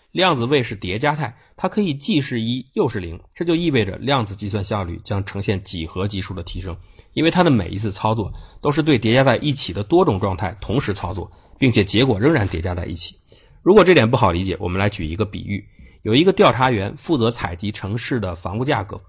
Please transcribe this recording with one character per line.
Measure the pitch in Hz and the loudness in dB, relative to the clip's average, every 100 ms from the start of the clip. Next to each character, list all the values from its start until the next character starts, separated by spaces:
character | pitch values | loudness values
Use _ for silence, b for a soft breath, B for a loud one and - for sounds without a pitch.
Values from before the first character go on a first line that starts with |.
| _ | _
量 | 160 180 143 | 0 2 2
子 | 117 | 2
位 | 147 | 0
是 | 117 101 | 0 -6
叠 | 90 101 | -6 -2
加 | 147 147 | -2 -2
态， | 123 b b - | -6 b b -8
它 | 185 | -4
可 | 220 | -2
以 | 196 | -2
既 | 139 - 170 | -2 0 0
是 | 135 123 | 0 -2
一 | 113 127 - | -2 -4 -4
又 | - 147 | -2 -2
是 | 107 | -2
零， | 85 82 - - | -8 -12 -16 -6
这 | 170 | -2
就 | 165 | 0
意 | 170 | 2
味 | 135 98 | 0 0
着 | - | -4
量 | 117 139 104 | -2 -2 -2
子 | 98 | -6
计 | 104 | -6
算 | 101 | -4
效 | 95 107 | -2 -4
率 | 87 85 | -4 -8
将 | - 101 | -6 -4
呈 | 98 101 | -4 -4
现 | 98 98 | -2 -4
几 | 95 90 78 | -4 -8 -6
何 | 92 98 | -4 -4
级 | 95 | -4
数 | 92 | -8
的 | 92 | -10
提 | 80 90 | -10 -10
升， | 90 85 b b b | -10 -12 b b b
因 | - | 0
为 | 160 | 2
它 | 170 | 4
的 | 170 | 6
每 | 123 90 | 4 2
一 | 95 | -4
次 | 107 | -4
操 | 92 110 113 | -2 -2 -2
作 | 95 B B B | -4 B B B
都 | 147 | -2
是 | 147 | 0
对 | 151 127 | 2 2
叠 | 110 | 4
加 | 123 | 4
在 | 135 113 | 4 2
一 | 147 | 0
起 | 135 - | -4 -4
的 | 90 | -6
多 | 101 170 | 2 4
种 | 180 98 | 4 2
状 | 98 87 | -2 -2
态 | 92 - | -4 -6
同 | - 113 | -4 -2
时 | 123 | -2
操 | 95 90 | -4 -6
作， | 90 85 b b - | -8 -10 b b 0
并 | 135 | 2
且 | - | 4
结 | 98 101 | 2 2
果 | 131 98 | 2 4
仍 | 131 | 2
然 | 160 98 | 2 0
叠 | 82 | -2
加 | 90 | -4
在 | 87 - | -6 -6
一 | |
起。 | 80 - - _ b b b | -8 -10 -12 _ b b b
如 | - | 6
果 | 208 | 8
这 | 175 | 8
点 | 170 117 | 6 6
不 | 123 | 4
好 | 104 | 2
理 | 85 | 2
解， | 95 87 | -2 -4
我 | 92 | -4
们 | 92 | -2
来 | 101 | -2
举 | - 78 | -2 -6
一 | 87 | -4
个 | 101 | -4
比 | 90 | -6
喻。 | 92 101 - b b b | -8 -8 -8 b b b
有 | 107 120 | 0 4
一 | |
个 | 180 | 4
调 | 190 185 | 4 4
查 | 117 131 | 4 2
员 | 110 98 151 | 0 -2 -8
负 | - 151 | -2 0
责 | 113 | 2
采 | - 95 | 0 -6
集 | 90 101 | -6 -8
城 | - 95 117 | -6 -6 -6
市 | - 127 | -4 -4
的 | 92 | -4
房 | 85 - 101 | -8 -8 -4
屋 | |
价 | 127 120 | -2 -2
格， | 98 - | -4 -12